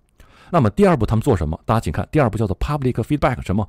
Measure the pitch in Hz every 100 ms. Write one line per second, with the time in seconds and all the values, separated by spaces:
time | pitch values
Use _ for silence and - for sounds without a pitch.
0 | _ _ - _ - 175 107 - 202 151
1 | 104 113 143 107 78 82 - 113 - -
2 | - 156 123 107 107 95 - 147 127 120
3 | 113 147 160 120 - 95